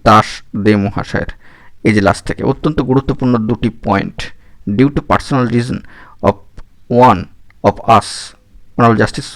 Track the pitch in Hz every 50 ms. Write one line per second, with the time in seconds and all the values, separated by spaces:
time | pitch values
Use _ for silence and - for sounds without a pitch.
0 | - 113 107 107 107 - - - - - - 107 98 107 107 104 98 101 101 -
1 | - - - - - - - - - - - - - - - - - - 107 107
2 | 98 98 101 - - - - - 110 117 135 - - - 156 - 139 135 127 135
3 | 131 - 131 - 135 127 123 117 110 110 120 - - 113 - - - 110 101 98
4 | - - - - - - - - - - - - - - 101 104 131 147 143 160
5 | - - 92 98 - - 139 131 123 113 120 120 120 127 - 104 - - - -
6 | - - - - - 98 101 - - - - - - - _ _ - _ 120 120
7 | 123 127 110 90 80 - - - - - - - - 104 104 - - - 113 104
8 | - - - - - - - _ _ _ _ - - - - - 123 117 113 107
9 | 110 - - - - - -